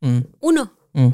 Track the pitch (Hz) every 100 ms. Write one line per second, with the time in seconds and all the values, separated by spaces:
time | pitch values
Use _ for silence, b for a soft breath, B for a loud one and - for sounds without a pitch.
0 | 135 123 123 _ 311 320 233 _ _ 143
1 | 127